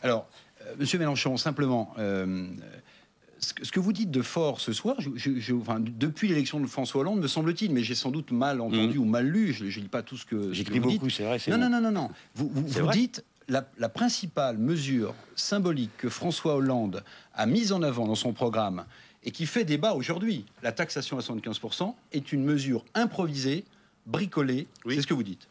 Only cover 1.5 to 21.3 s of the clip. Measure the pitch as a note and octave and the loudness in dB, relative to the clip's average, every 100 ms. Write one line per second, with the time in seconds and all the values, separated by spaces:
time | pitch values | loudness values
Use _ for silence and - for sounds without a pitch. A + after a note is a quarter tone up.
1.5 | C#3 C#3 B2 G#2 - G#2 G2 F#2 F#2 F#2 | 0 2 2 0 -2 0 0 0 -2 -4
2.5 | E2+ - - - - _ _ _ - - | -10 -14 -18 -20 -20 _ _ _ -8 -8
3.5 | - - - F#3 G3 G#3+ C3 A#2+ E3+ D#3 | -6 -4 0 0 0 0 0 0 0 0
4.5 | A#2 - A2 G#3+ B3 C#3 B2 C#3 B2+ A2 | 0 -4 -2 -2 -2 -4 -4 -2 -2 0
5.5 | B2 A2+ A2+ A2+ A#2 D3 D3+ G#3+ D#3 C3 | -2 0 -2 -2 0 -2 0 2 2 2
6.5 | D3+ C3 - B2 C#3 D#3 G#3+ C#3+ D#3+ D#3+ | 0 -2 -2 -2 0 2 2 0 2 0
7.5 | E3+ G#3+ C3 A2 B2 C3 D3 - A#2+ C#3 | 0 2 2 2 -2 -2 -2 0 2 2
8.5 | C3 A#2 A2 A2 C#3 A2 A#2 C3 F#3 G#3+ | 0 0 2 2 4 4 4 4 4 2
9.5 | A2 G2+ G2+ G2+ B2 A2 B2+ - A2 G2+ | 0 -4 -8 -6 -6 -6 -12 -4 -2 -2
10.5 | F2+ G2+ A#2 B2 G#3+ C3+ - G#2 A#2+ - | -2 0 2 2 2 0 0 0 0 2
11.5 | A#3 B3 A#3+ A3+ G3+ C3+ - - - D3 | 2 4 4 2 2 -2 -8 -16 -4 -2
12.5 | C#3+ D3+ A2+ E2 E3 B3 - - _ - | 0 -2 2 4 4 2 -2 -16 _ -2
13.5 | C3 C3 - A#2 - A#3+ - F3 D3+ C3+ | -2 -2 -4 -4 2 0 2 -4 0 0
14.5 | A2 A#2+ E3+ C#3 C3 G#2+ - - - - | 2 2 2 2 0 0 -4 -12 -6 -2
15.5 | G3+ F3+ D3 A2+ - A#2+ - F3 D#3+ E3 | 2 2 0 -2 -4 -6 -2 -2 0 0
16.5 | D3 C3+ B2 A2 F#2 - - - - A2 | 2 4 2 0 -4 -10 -20 -14 -2 2
17.5 | F#3 G#3+ F#3+ D3+ A#2+ A2+ G#2+ B2 G#2 B2 | 4 2 2 2 2 0 0 -2 0 0
18.5 | A2 G#2 F#2 E2+ - - _ - - D#3+ | 2 0 -2 -8 -20 -20 _ -12 -6 -2
19.5 | A#3+ F3+ D3 G#3+ D#3+ B2+ E3+ A3 E3+ G2+ | 0 2 2 2 0 -2 -2 0 -2 -6
20.5 | - A#2 A2 E3 - - C3+ A2+ | -6 -4 -2 -4 -4 -4 -4 -4